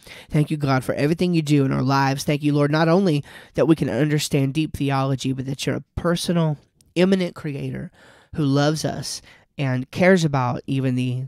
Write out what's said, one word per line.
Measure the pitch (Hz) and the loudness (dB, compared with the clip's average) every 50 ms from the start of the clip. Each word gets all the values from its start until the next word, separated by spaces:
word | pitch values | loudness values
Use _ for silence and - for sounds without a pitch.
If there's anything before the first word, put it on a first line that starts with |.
| - - - - - - | -20 -20 -20 -20 -8 -2
Thank | - 151 147 - | 0 0 0 0
you, | 156 | -2
God, | 147 143 135 135 131 | -2 0 0 0 0
for | - - - | 0 -2 -2
everything | - 139 151 175 165 185 180 | 0 -2 -2 0 0 0 0
you | 175 165 | 2 0
do | 151 143 151 143 135 | 2 2 2 2 2
in | 135 | 2
our | 139 139 131 | 0 -2 0
lives. | 131 135 135 139 135 139 139 - | 0 0 2 2 0 -2 -2 -2
Thank | 165 147 139 | -2 -2 0
you, | 143 147 | 0 0
Lord, | 143 147 143 143 | 2 2 2 2
not | 156 156 165 165 | 2 2 2 4
only | 170 196 202 180 151 143 - - - - - - - | 4 4 4 2 0 0 -2 -6 -14 -20 -20 -4 0
that | 160 127 156 | 2 4 4
we | 160 | 4
can | - 147 117 | 2 2 0
understand | 101 120 151 151 151 147 - - 156 143 139 139 131 | 0 0 2 2 0 0 -2 0 0 0 0 0 0
deep | 160 156 156 - | -2 -2 -2 -4
theology, | - 139 139 139 135 135 135 139 127 - 135 | -4 -2 -2 0 0 0 -2 -2 -2 -2 -4
but | 127 127 127 | -4 -4 -6
that | 135 139 - - | -6 -6 -6 -4
you're | 147 123 | -4 -4
a | 127 - _ - | -6 -8 _ -8
personal, | - - 170 175 165 - - 170 170 160 156 143 - _ _ _ _ _ _ - | -4 -2 -2 -2 -2 -2 -2 0 0 0 0 -2 -4 _ _ _ _ _ _ 0
immanent | 165 185 190 196 190 180 175 - | 2 4 4 4 2 0 -2 -6
creator | - - 151 139 151 135 131 127 131 135 185 - _ - - - - _ _ - | -8 -10 -8 -8 -8 -8 -8 -8 -8 -10 -14 -16 _ -20 -20 -20 -20 _ _ -6
who | 160 147 | -2 0
loves | 139 139 143 143 151 160 147 - | 2 2 2 2 2 0 0 -2
us | 139 - - 131 - - - - - - - _ _ _ | -4 -6 -6 -8 -10 -10 -12 -14 -18 -20 -20 _ _ _
and | - 143 131 127 127 131 - | -6 -4 -2 -2 -4 -4 -4
cares | - - 180 185 190 180 160 | 0 4 6 6 6 6 4
about | 151 139 131 127 123 131 - - | 2 0 0 0 0 -2 -4 -4
even | - 135 135 131 131 127 | -4 -2 -2 0 0 0
the | 123 127 127 123 127 135 | 0 0 -2 -2 -4 -6